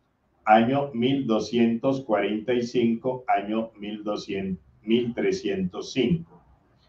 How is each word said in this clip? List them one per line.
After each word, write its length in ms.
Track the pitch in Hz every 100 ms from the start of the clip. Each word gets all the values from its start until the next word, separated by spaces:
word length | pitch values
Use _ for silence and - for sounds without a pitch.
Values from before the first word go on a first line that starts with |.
| _ _ _ _
año 480 | 107 110 117 139 143
mil 320 | 117 127 139 113
doscientos 760 | 110 - 120 117 117 135 135
cuarenta 520 | - 104 98 107 110
y 80 | 123
cinco, 640 | 120 127 117 113 131 123 -
año 440 | 101 101 113 113 104
mil 240 | 104 107
doscientos, 600 | 104 104 - 98 95 92 - _
mil 300 | 107 117 117 110
trescientos 760 | 98 - 101 95 90 - -
cinco, 520 | 135 113 170 - - _ _ _ _